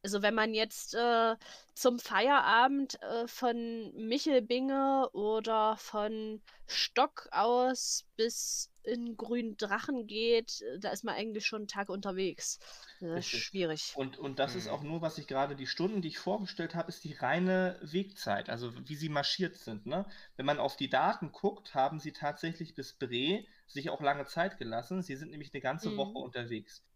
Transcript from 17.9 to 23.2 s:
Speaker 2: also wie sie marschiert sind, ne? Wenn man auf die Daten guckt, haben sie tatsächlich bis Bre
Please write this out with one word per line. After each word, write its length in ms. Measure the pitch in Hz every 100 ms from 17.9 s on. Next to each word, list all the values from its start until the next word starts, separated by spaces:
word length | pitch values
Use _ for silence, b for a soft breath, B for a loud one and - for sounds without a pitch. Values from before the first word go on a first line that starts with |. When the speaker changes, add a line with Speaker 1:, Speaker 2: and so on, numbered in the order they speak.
| 170 196 - - 101 -
Speaker 2:
also 240 | 117 120 123 131
wie 80 | 147
sie 120 | 156
marschiert 480 | 147 139 - 175 -
sind, 300 | - 107 120
ne? 200 | 165 196 B B -
Wenn 100 | 139
man 140 | 139
auf 160 | 135 -
die 120 | 135
Daten 440 | 131 170 233 156
guckt, 420 | - 196 202 -
haben 240 | 139 135 156
sie 140 | 156
tatsächlich 640 | - 147 147 165 170 160
bis 180 | - 131
Bre 520 | - 123 120